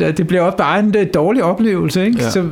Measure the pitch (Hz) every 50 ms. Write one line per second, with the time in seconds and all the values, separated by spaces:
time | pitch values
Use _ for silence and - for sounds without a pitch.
0 | 165 156 160 156 170 156 175 180 170 180 - - 180 143 160 196 214 214 196 208
1 | 196 - - 160 151 180 226 269 190 165 180 185 226 226 196 175 165 156 123 185
2 | 185 214 240 226 123 - 214 196 180 165